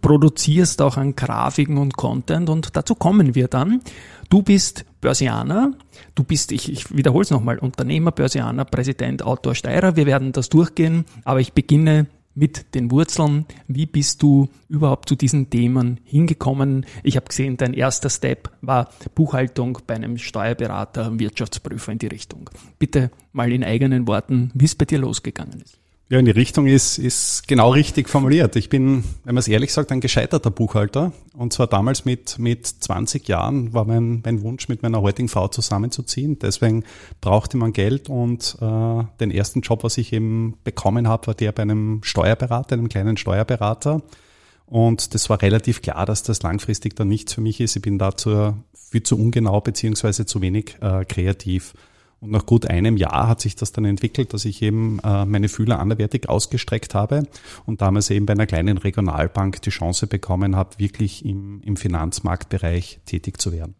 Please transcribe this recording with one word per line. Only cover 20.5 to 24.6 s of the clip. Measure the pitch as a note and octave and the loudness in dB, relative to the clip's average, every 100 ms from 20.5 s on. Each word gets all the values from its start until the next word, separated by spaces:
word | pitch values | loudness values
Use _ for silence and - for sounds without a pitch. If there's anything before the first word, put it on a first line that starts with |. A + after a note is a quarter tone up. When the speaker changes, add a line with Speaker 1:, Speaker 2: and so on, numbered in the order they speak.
| A#2+ A#2 G2+ G2+ - A2+ A2+ | -2 -4 -6 -8 -6 -4 -2
Speaker 1:
Wirtschaftsprüfer | G#2+ - A#2+ - - A2+ - | -4 -4 -8 -8 -10 -12 -8
in | A2 | -6
die | A2 | -6
Richtung. | G#2 - - - - - _ | -8 -14 -18 -18 -20 -20 _
Bitte | D3 D3 B2+ - _ | 0 2 0 -4 _
mal | C#3 A#2+ | -4 0
in | B2 | 0
eigenen | B2+ A2+ C3+ C3 A#2 | 0 2 2 2 2
Worten, | G2+ - B2+ B2 | -2 0 0 0
wie | C3 | 2